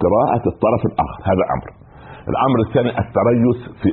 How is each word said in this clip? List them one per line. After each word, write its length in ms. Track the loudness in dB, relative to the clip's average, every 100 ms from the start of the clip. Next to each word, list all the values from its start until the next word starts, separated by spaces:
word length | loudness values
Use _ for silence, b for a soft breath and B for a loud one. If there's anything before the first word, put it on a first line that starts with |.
قراءة 400 | 0 2 2 0 -2
الطرف 300 | 0 0 2 -2
الآخر، 300 | -2 -4 -4 -2
هذا 140 | 0 0
أمر. 140 | -2 -6 -20 -20 B B B -6
الأمر 280 | -2 2 2 2
الثاني 240 | 0 0 -2
التريث 560 | -2 0 2 4 2 0 -6 -4
في 80 | 0